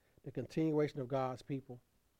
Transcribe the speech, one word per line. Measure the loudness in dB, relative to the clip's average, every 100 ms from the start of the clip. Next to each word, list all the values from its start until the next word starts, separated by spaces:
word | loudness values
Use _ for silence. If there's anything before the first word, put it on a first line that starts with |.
| _ -16
the | -8
continuation | -6 -2 2 4 4 2 0
of | -2
God's | 0 0 -2
people | -6 -6 -6 -16 _ _ _